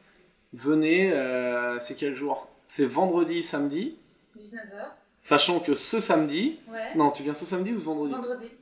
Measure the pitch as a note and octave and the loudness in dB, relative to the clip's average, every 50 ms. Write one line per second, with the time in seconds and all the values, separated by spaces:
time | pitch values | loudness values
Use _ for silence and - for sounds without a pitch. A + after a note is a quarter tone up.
0 | _ _ _ _ _ _ _ _ _ _ - A#2+ B2+ C#3+ D#3 D#3 D#3 D#3 E3+ F#3 | _ _ _ _ _ _ _ _ _ _ -14 -4 0 2 4 4 4 4 4 4
1 | F#3+ F#3+ E3 C#3 C3 B2+ B2+ B2 B2 B2 A#2+ A#2+ B2 B2 A#2+ A#2+ A#2+ - C3 - | 4 4 2 2 0 0 0 0 0 0 0 0 0 -2 -2 -4 -6 -8 -6 -4
2 | D3+ C#3+ C3 B2+ C#3+ C#3 C3+ - - - - _ _ - - - C#3 A#2+ A#2+ D#3 | -4 -4 -4 -4 -4 -4 -4 -6 -8 -12 -20 _ _ -6 0 0 0 2 2 2
3 | F#3+ F#3 E3+ F3 E3 D#3+ E3+ E3+ E3 - - C#3+ C#3+ C#3+ C#3+ F3 A3 E4 D#4+ - | 2 4 4 4 2 2 0 -2 -2 -2 -2 -2 -2 -2 -2 -2 -4 -6 -8 -12
4 | _ _ _ _ _ _ - G#3+ G#3 G#3 A#3 A3+ A3 G3+ G3 G#3 A#3+ D4 - - | _ _ _ _ _ _ -20 -20 -18 -16 -14 -14 -14 -14 -14 -14 -14 -14 -16 -18
5 | _ _ _ _ - - D3 C#3+ - F3 F3 E3 - D#3 C#3 - - - A3+ A3 | _ _ _ _ 0 4 4 4 6 4 2 2 2 2 0 2 0 0 0 0
6 | - - F3 D#3 D#3 C#3+ C#3+ F3 A3+ D#4 D#4+ - - A3+ A3+ A3+ A3+ A3+ - D#3 | 2 4 4 4 4 2 0 0 -2 -2 -2 -6 -12 -12 -10 -8 -8 -2 2 4
7 | D3 C#3+ C#3+ - C#3 D3 D3 - E3+ - F#3+ F3+ F#3+ G#3+ A#3+ G3+ D3+ D#3+ D#3 D3 | 4 4 2 0 -4 -4 -4 -4 -4 -4 -2 -2 -2 -2 -2 -4 -4 -4 -4 -2
8 | D3 C#3+ C3+ C3 A#2+ B3 B3 - A3+ A#3 - - | -2 -4 -4 -4 -4 -6 -6 -6 -8 -14 -16 -16